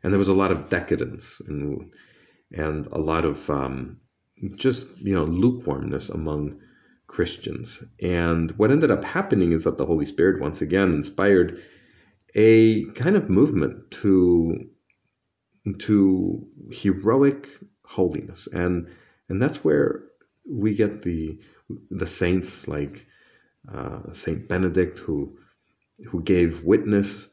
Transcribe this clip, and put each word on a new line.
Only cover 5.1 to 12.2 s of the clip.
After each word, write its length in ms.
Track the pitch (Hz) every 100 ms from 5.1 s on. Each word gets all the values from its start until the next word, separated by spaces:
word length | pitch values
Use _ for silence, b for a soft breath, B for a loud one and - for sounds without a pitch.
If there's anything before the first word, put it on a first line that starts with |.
know, 120 | 92 78
lukewarmness 840 | 90 117 127 - 69 71 71 -
among 500 | 82 78 76 73 - b b b b _
Christians. 760 | - 87 - - - - - - _
And 500 | 90 87 85 82 82
what 200 | - 107
ended 200 | 147 156
up 120 | 92
happening 480 | - 175 202 104 87
is 120 | 82
that 140 | 80 -
the 80 | 69
Holy 200 | 82 71
Spirit 360 | - 90 -
once 200 | 69 76
again 300 | 76 92 95
inspired 720 | 78 71 - 98 95 85 B B B B B B B